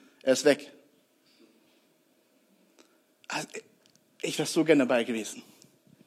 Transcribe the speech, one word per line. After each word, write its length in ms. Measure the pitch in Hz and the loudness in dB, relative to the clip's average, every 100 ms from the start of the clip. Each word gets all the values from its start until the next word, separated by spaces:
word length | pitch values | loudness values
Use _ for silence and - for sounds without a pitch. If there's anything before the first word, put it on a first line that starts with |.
| _ _ | _ _
Er 120 | 135 | -2
ist 100 | 127 | 2
weg. 260 | 147 135 - - _ _ _ _ _ _ _ _ _ _ _ _ _ _ _ _ _ _ _ _ _ _ _ _ - | 2 2 -2 -20 _ _ _ _ _ _ _ _ _ _ _ _ _ _ _ _ _ _ _ _ _ _ _ _ -10
Also, 220 | - - - - _ _ _ _ _ | -10 -10 -14 -18 _ _ _ _ _
ich 140 | 165 147 | -8 -4
wär 80 | 147 | -2
so 160 | 170 | 0
gerne 240 | 156 151 123 | 4 4 4
dabei 160 | 123 | 0
gewesen. 400 | 113 113 104 - - - - _ _ _ | -2 -6 -8 -14 -20 -20 -20 _ _ _